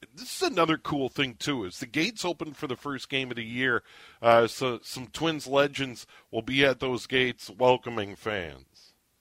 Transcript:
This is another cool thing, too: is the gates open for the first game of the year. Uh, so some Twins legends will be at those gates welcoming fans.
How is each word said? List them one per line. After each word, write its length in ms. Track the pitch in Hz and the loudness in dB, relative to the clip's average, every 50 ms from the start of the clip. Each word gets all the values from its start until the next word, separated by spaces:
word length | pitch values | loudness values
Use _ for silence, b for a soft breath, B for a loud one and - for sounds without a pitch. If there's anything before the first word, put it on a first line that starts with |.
| - - _ | -16 -20 _
This 280 | - 254 - - - | -18 -14 -12 -6 -4
is 100 | 381 349 | -4 -2
another 260 | 254 175 165 160 160 | 0 0 2 2 0
cool 320 | - - - 156 143 135 120 | -2 -2 -4 -2 -2 -2 -2
thing, 240 | - - 143 131 117 | -2 -2 -2 -2 -4
too: 300 | - - 151 143 123 101 | -6 -4 -4 -4 -2 -4
is 160 | 90 - - | -8 -8 -10
the 80 | 135 | -12
gates 360 | 120 107 151 160 220 226 - - | -6 -2 -2 -2 -2 -4 -6 -6
open 300 | 180 165 - 165 156 139 | -6 -4 -6 -8 -12 -10
for 140 | - 151 | -10 -8
the 80 | 139 123 | -8 -8
first 340 | - - 143 139 123 - - | -8 -8 -8 -8 -8 -8 -6
game 220 | 143 135 131 127 | -4 -4 -4 -4
of 60 | 120 | -6
the 60 | 120 113 | -8 -8
year. 380 | 110 120 123 131 131 120 107 B B B B B B B B | -8 -4 -2 0 2 2 0 B B B B B B B B
Uh, 240 | 117 117 117 117 117 | 6 8 8 8 8
so 340 | 107 - - 135 127 120 110 - | 6 2 -2 -2 -2 -2 -4 -8
some 240 | - - 131 127 | -12 -12 -12 -12
Twins 400 | 113 - - 156 165 160 147 120 | -10 -6 -2 -2 -2 -2 -2 -4
legends 580 | 127 135 139 143 143 139 - 139 131 120 - - b b b b b | 2 4 4 4 4 2 -4 -6 -6 -6 -12 -16 b b b b b
will 120 | - 113 | -6 -6
be 220 | 113 117 131 139 139 | -4 -2 2 4 4
at 160 | 139 127 120 | 4 4 2
those 280 | 135 131 127 110 - | -2 -4 -4 -4 -4
gates 420 | - 135 127 127 123 120 - - - | -2 0 2 2 0 -2 -8 -14 -12
welcoming 680 | 98 98 127 127 127 123 - 123 120 113 101 101 98 | -2 4 6 6 6 4 2 -6 -6 -6 -6 -6 -8
fans. 800 | - - 110 107 98 87 78 71 65 67 _ _ _ - _ _ _ _ _ _ _ | -8 -6 -4 -4 -4 -6 -8 -12 -16 -20 _ _ _ -20 _ _ _ _ _ _ _